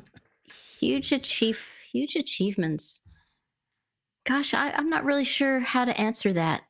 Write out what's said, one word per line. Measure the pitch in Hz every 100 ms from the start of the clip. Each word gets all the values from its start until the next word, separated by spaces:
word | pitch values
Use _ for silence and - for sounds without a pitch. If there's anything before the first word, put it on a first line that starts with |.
| - - _ _ _ - - -
huge | 233 269 -
achieve-, | 269 - - 226 220 - - -
huge | 240 285 311
achievements. | - - 196 196 160 151 - - - - _ _ _ _ _ _ _ _ _ _ -
Gosh, | 277 285
I, | - 285
I'm | - 311
not | 320
really | 277 285 262
sure | - 269 262
how | 247 254
to | 247 -
answer | 214 233 202
that. | 175 160 -